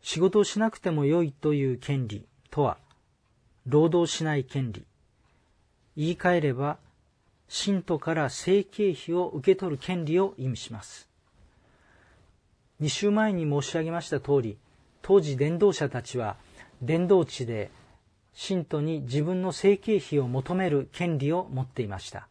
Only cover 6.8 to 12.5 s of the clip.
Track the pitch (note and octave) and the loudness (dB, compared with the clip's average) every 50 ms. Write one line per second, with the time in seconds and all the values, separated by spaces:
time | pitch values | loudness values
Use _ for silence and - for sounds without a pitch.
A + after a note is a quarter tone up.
6.8 | _ _ _ _ _ _ _ _ _ _ _ _ _ _ - - - G3+ G3+ F#3+ | _ _ _ _ _ _ _ _ _ _ _ _ _ _ -10 -6 -2 0 0 -2
7.8 | E3+ - F3+ D3 - D#3+ E3 D#3+ D3+ B2+ - - - F3 F#3 G3+ F#3+ - - - | 0 -2 -4 -2 -2 -2 -2 0 0 -2 -4 -6 0 2 2 2 2 0 -4 -2
8.8 | G#3+ G3 E3 - - - E3 F3+ F3+ E3+ - D#3 C3+ - F#3+ F#3 G3 F3+ D3 C3+ | 0 0 0 -2 -6 -4 -2 -2 -2 -2 -4 -2 2 2 2 2 2 -4 -6 -6
9.8 | - - F#3 F3 E3 D3 D#3+ F3+ G3 G3 - - C3 C3 A#2 - - - A2+ A2 | -6 -6 -4 -4 -2 0 2 2 2 0 -2 -6 -6 -4 -4 -6 -8 -12 -14 -14
10.8 | - - - - - _ _ _ _ _ _ _ - _ _ _ _ _ _ _ | -14 -16 -20 -20 -20 _ _ _ _ _ _ _ -20 _ _ _ _ _ _ _
11.8 | _ _ _ _ _ _ _ _ _ _ _ _ _ _ | _ _ _ _ _ _ _ _ _ _ _ _ _ _